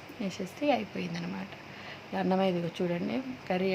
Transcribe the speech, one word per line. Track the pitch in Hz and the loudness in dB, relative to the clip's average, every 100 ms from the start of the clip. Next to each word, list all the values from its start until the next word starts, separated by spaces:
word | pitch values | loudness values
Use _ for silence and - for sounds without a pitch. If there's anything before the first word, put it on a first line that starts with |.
| - - | -12 -4
వేసేస్తే | 196 - 185 - 294 240 | -4 -4 -6 0 2 4
అయిపోయిందనమాట. | 202 190 180 170 175 190 190 - - - - - - | 2 -4 -4 -2 -4 -4 -6 -10 -14 -14 -12 -12 -4
ఇక | 190 | 0
అన్నం | 185 185 190 | 4 6 6
అయితే | 175 | 4
ఇగో | 170 - | 0 0
చూడండి, | 180 175 202 233 262 - - | 0 2 0 0 -2 -6 -2
కర్రీ | 185 190 | 2 4